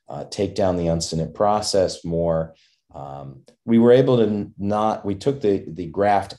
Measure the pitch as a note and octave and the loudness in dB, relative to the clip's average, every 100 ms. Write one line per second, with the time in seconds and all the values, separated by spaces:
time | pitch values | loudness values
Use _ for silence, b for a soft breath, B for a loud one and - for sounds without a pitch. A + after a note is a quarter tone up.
0 | - C#2+ D2 - G2 G2 F#2+ F2+ E2+ E2 | -16 -14 -10 -6 -4 0 0 0 0 -2
1 | - E2 D#2+ - G#2 G#2+ - G2+ F2 - | -2 -4 -4 0 2 0 0 0 0 -2
2 | E2+ E2 E2+ D#2+ D#2+ b b b _ D2+ | -6 -2 0 -2 -4 b b b _ -16
3 | C#2+ C#2 C#2 C2+ _ _ - A#2 A#2+ B2 | -14 -14 -16 -20 _ _ 0 4 6 6
4 | C3+ A#2+ G#2+ G#2 G2+ - G2+ G#2 A2 - | 6 4 2 0 -6 -6 -4 0 0 -2
5 | G2+ G2+ C#3+ C3+ G#2 G2 D#2 E2 E2+ E2 | -4 -4 -4 0 0 0 -2 -10 -6 0
6 | G2+ G2 F#2 | 2 2 0